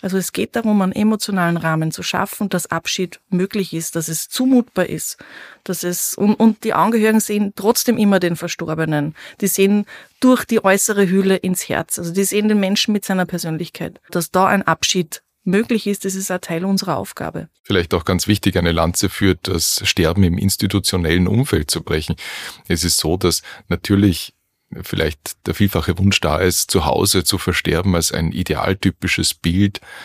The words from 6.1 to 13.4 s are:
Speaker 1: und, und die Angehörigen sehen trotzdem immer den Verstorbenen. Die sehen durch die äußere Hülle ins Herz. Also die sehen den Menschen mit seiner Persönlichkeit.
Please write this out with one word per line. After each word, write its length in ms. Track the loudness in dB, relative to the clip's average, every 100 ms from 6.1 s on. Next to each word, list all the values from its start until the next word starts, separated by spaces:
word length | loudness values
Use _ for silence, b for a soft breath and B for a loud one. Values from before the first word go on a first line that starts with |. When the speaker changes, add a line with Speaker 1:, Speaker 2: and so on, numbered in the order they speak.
| 0
Speaker 1:
und, 180 | 2
und 300 | 4 4 4
die 80 | 0
Angehörigen 480 | 2 2 4 4 2
sehen 320 | 2 0 -2
trotzdem 420 | 0 0 2 2 2
immer 220 | 4 4
den 160 | 2
Verstorbenen. 800 | -2 -6 -6 -6 -2 0 0 -2 B B -6
Die 60 | -2
sehen 400 | 2 4 2 0 B B _
durch 260 | 4 4
die 200 | 2 2
äußere 440 | 4 4 2 2 2
Hülle 280 | 4 2 2
ins 320 | 0 -4 -2
Herz. 280 | -4 -4 -6
Also 160 | -4
die 120 | -2
sehen 240 | 0 0 2
den 100 | 2
Menschen 340 | 2 0 0
mit 120 | 0
seiner 200 | 0 -2
Persönlichkeit. 760 | -2 -4